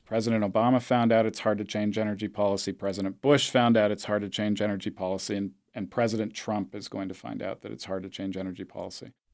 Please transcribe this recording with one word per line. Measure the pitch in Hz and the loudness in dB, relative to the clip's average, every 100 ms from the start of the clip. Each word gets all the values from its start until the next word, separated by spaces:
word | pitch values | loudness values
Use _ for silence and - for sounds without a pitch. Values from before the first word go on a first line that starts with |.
President | - 113 113 113 | -4 -2 2 2
Obama | 101 110 117 127 | 2 2 4 4
found | - 123 117 | 4 4 6
out | 113 113 | 6 4
it's | - | 0
hard | 110 107 | 0 0
to | |
change | 104 107 104 104 | -2 -2 0 0
energy | 107 101 107 | -2 -2 -4
policy. | - 101 98 - | 0 0 0 -2
President | 98 98 95 98 98 | -4 -4 -2 -4 0
Bush | 135 143 - | 4 4 4
found | 127 120 113 | 4 6 6
out | 104 | 4
it's | 104 | 2
hard | - 104 | -2 -2
to | 101 | -2
change | 104 107 101 | -2 0 0
energy | 104 98 104 | 0 -2 -6
policy, | - 92 95 - 101 | -4 -4 -4 -4 -4
and, | 98 - _ | -4 -8 _
and | - 95 | -10 -6
President | - 117 110 107 | 0 0 0 -4
Trump | - - 107 95 104 | -6 -4 -4 -4 -10
is | 98 | -10
going | 101 95 | -8 -8
to | |
find | 95 117 107 | -10 -10 -8
out | 98 - | -8 -8
that | 107 | -10
it's | 110 - | -12 -6
hard | 95 | -6
to | 95 | -6
change | - 95 92 | -8 -6 -6
energy | 95 90 92 | -6 -8 -10
policy. | - 92 - - - _ | -10 -12 -12 -18 -20 _